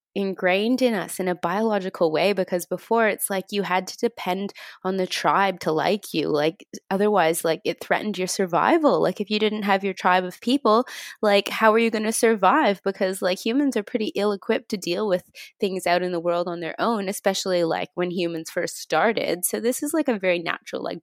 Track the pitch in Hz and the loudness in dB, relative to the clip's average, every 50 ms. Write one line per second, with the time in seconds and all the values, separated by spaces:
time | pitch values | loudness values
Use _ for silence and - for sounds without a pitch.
0 | _ _ - 196 196 196 185 - 190 180 180 196 208 233 254 240 254 240 226 185 | _ _ -6 -4 -4 -4 -2 0 0 2 2 2 2 2 2 2 2 2 2 0
1 | 165 175 - - 185 185 180 175 - 170 180 208 220 226 208 202 185 185 - - | -4 -4 -6 -4 -2 -2 -2 0 -2 -2 0 0 0 2 0 0 -2 -2 -2 0
2 | 180 160 156 151 170 202 202 190 180 - 190 180 175 - 196 175 - - 226 233 | 0 2 2 4 2 2 2 0 -2 -2 -2 -4 -4 -4 -6 -6 -2 0 2 2
3 | 226 208 180 - - - 202 190 185 - 202 202 185 170 180 190 185 - - - | 2 2 0 -2 -4 -4 -4 -4 -4 -4 -4 -4 -2 0 0 0 -2 -4 -6 -4
4 | 240 226 - - - 180 180 190 202 196 - - - - - - - 185 190 190 | -4 -4 -4 -4 -4 -4 -2 -2 -4 -6 -10 -12 -20 -20 -14 -8 -4 -2 -2 -2
5 | 185 175 - - - 160 147 185 196 196 185 170 - 175 156 156 147 170 202 202 | -2 -2 -2 0 2 4 4 4 4 2 0 -2 -2 -2 0 0 2 0 0 -2
6 | - - - 160 143 160 156 143 151 165 165 - - _ - - - - 196 190 | -4 -4 -4 -2 -2 0 0 0 0 0 -2 -4 -10 _ -16 -12 -8 -4 -2 0
7 | 208 214 214 190 165 160 170 - - 165 160 175 - 180 170 - - - 185 - | 2 2 4 4 4 2 2 0 0 -2 -2 -2 -2 -4 -4 -4 -2 -2 -2 -2
8 | - 214 196 185 185 180 - - 196 175 170 160 175 220 311 339 302 269 185 156 | -2 -4 -4 -4 -4 -4 -2 -2 -2 0 2 2 4 4 4 4 4 4 4 4
9 | 165 165 190 - 202 190 214 208 220 208 214 214 196 208 196 196 202 196 185 - | 2 0 0 -2 -4 -2 -2 0 0 0 -2 0 0 0 0 2 0 -2 -4 0
10 | - 185 180 185 180 180 - - - 233 262 285 - 233 214 233 247 - - - | 0 2 2 2 0 -2 -6 -6 -2 0 0 2 4 4 4 4 2 0 -6 -14
11 | - - - - 220 208 202 202 202 - 196 - 220 220 214 226 233 226 226 214 | -14 -14 -8 -2 0 2 4 4 2 0 0 2 4 4 6 6 4 2 0 0
12 | 214 220 220 - 240 226 226 196 190 180 240 311 294 208 196 - - 196 196 - | -2 -2 0 2 2 2 4 4 4 4 6 6 4 2 2 0 -2 -4 -2 0
13 | 202 185 196 - 190 180 190 - - 226 233 277 294 269 - 220 202 - - 220 | -2 -2 -2 0 -2 -2 -2 -2 -2 0 0 2 2 2 0 0 -2 -2 -2 -4
14 | 214 - - - 202 208 202 196 - - 220 220 - - 220 185 - 170 175 196 | -4 -2 -2 0 0 0 0 -2 -2 -2 -2 -2 -2 -4 -6 -4 -2 -2 -2 -2
15 | 220 208 180 185 - _ _ - - - _ - 214 190 185 185 - 180 175 180 | 0 0 0 -2 -2 _ _ -20 -20 -20 _ -2 -2 -2 -2 0 0 2 2 2
16 | 180 180 180 170 165 175 175 175 175 180 170 175 165 156 - - 165 220 233 208 | 2 0 -2 -2 0 0 0 0 0 -2 -4 -6 -6 -6 -4 -2 0 0 0 0
17 | 196 185 208 - - 202 190 - - 190 180 175 170 160 123 90 92 - - 175 | -2 -4 -4 -2 -2 -2 -2 -2 -2 0 0 2 2 2 0 -2 -4 -4 -4 -4
18 | 180 180 170 190 175 170 165 160 165 - - 180 170 170 - - - - 170 156 | -4 -2 -2 -2 -2 -4 -4 -6 -10 -8 -6 -6 -6 -6 -6 -10 -6 -2 0 2
19 | 180 233 226 - - - - 180 180 - - 214 214 240 254 - 302 294 - 320 | 2 2 0 0 -2 -2 -2 -4 -4 -4 -4 -2 -2 -2 -2 -2 -2 -2 -2 0
20 | 302 269 226 196 190 185 175 175 165 170 - - _ - - - - - 180 170 | 0 0 -2 0 0 0 0 0 -2 -4 -6 -6 _ -10 -10 -8 -8 -8 -8 -6